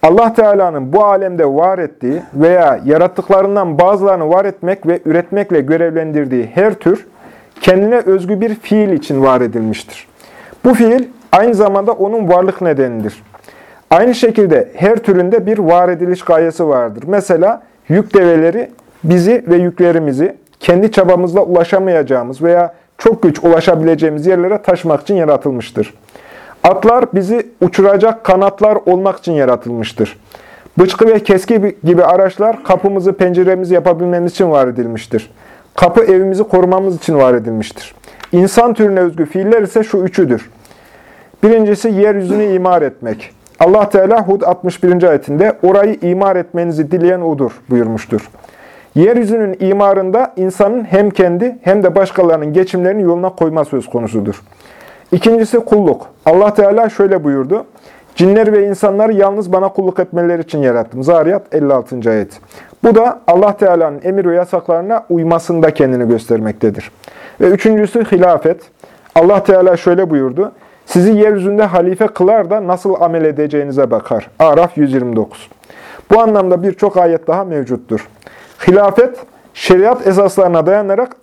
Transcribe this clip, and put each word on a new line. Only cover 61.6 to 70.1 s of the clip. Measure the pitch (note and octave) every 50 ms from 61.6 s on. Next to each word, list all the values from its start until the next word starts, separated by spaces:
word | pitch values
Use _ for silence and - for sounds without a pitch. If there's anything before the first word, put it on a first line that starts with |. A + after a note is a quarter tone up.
| D3 C#3 C#3
altıncı | B2+ A2+ - C3+ B2 A2 A#2
ayet. | A2 G#2+ G2 - - - _ _ - - - - - _ -
Bu | A3+ A3
da | A3 A3+ B3 A#3+ B3 _
Allah | - E3+ F3+ G#3 G#3 G3+
Teala'nın | G3+ G#3 F#3+ F3 E3 E3 D#3 C#3+ C#3+ -
emir | F3+ F#3+ G3 F#3
ve | F3 E3+
yasaklarına | F3 F3+ F3 - F3 E3+ - E3+ E3 F3 G3+ A3+ A3 - _
uymasında | F3 E3+ E3 E3 E3+ E3 E3 - E3+ E3 D#3+ D#3+ D3+
kendini | - D3 C3 B2+ B2 A#2+
göstermektedir. | A2+ A#2 A2+ A2+ - A#2 A2 A2 G#2+ G#2 - - A2 G2+ G#2+ - - _ _ - - - - - - - -
Ve | -
üçüncüsü | F#3 F#3 F#3 - A3 A3 G#3+ G#3 F3+ - A#3+ A3
hilafet. | A3 G#3 F3 F#3 F3+ E3+ D3 - D#3+ F3 - - _ _ _ - - _ _ _ _ _
Allah | E3 E3 F3+ G#3 G3 G3
Teala | - G3 F#3 F#3 F#3 F3
şöyle | E3+ - F3+ F3 F3+ F#3+
buyurdu. | E3+